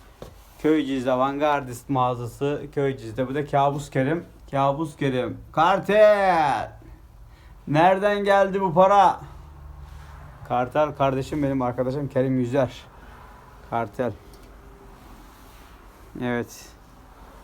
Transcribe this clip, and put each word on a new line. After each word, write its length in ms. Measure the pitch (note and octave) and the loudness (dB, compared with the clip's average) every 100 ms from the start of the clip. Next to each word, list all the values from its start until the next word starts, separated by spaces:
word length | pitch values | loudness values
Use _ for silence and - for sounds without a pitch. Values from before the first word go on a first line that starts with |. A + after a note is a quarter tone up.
| - - - - - - | -20 -20 -20 -20 -20 -4
Köyceğiz 480 | D3+ D#3 C3+ C3+ B2 | 0 0 0 -4 -2
Avantgardist 840 | B2+ C3+ C#3 D3+ C#3+ B2+ A#2+ - | 0 0 0 0 -2 -4 -14 -4
mağazası 760 | C3+ B2+ B2 A#2+ - C#3+ D3 C#3+ | 0 0 -2 -8 -6 -4 -4 -6
Köyceğiz'de. 540 | D3 C#3 C3 A2+ A2 B2+ | -4 -2 -4 -10 -6 -6
Bu 80 | C#3 | -4
da 100 | D3 | -2
Kabus 440 | C#3+ C#3+ D3+ C#3+ | 2 2 0 -4
Kerim. 360 | C#3 C3 E3+ F3 - - | -2 0 -2 -6 -20 -8
Kabus 440 | C#3 C#3 C#3+ D#3+ - | -2 0 0 -6 -4
Kerim. 420 | C#3 B2+ A2+ A2 - | -4 -2 -4 -8 -8
Kartel. 1300 | - E3 F#3+ F3+ G#3 G#3+ G#3 F#3+ E3+ D3 A#2 - - - - - - - - - - - | 0 2 2 2 6 6 6 4 2 2 0 -4 -12 -20 -20 -20 -20 -20 -20 -20 -20 -2
Nereden 560 | D3 F3 F#3+ G3+ G#3 | 4 4 4 2 0
geldi 380 | G3+ G3 G3 F#3+ | 2 4 4 0
bu 120 | F#3+ | 0
para? 460 | D#3+ F#3+ G3+ F3+ - - - - - - - - - - - - - - | 4 6 8 6 2 -8 -18 -20 -20 -20 -20 -18 -20 -20 -20 -20 -20 -6
Kartel 480 | A#2+ B2 D3+ D3+ C#3+ | -4 -2 0 -2 0
kardeşim 480 | C#3 C3+ C3 D3+ | 0 0 -4 -2
benim 180 | C#3+ C3+ | -2 -2
arkadaşım 460 | B2 B2 B2+ C#3 C#3 | -2 -2 -4 -4 -4
Kerim 320 | C3 C3 C3 | -2 0 0
Yüzer. 460 | A#2+ C3+ B2 - - - - - - - - - - | 0 0 -2 -4 -20 -20 -20 -20 -20 -20 -20 -20 -8
Kartel. 420 | A#2 A2+ - B2 G#2 - - - - - - - - - - - - - - - - - - - - | -6 -6 -4 -6 -6 -16 -20 -20 -20 -20 -20 -20 -20 -20 -20 -20 -20 -20 -20 -20 -20 -20 -20 -20 -8
Evet. 480 | B2 A#2+ A2+ - - - - - - - - - | -4 -4 -6 -12 -20 -20 -20 -20 -20 -20 -20 -20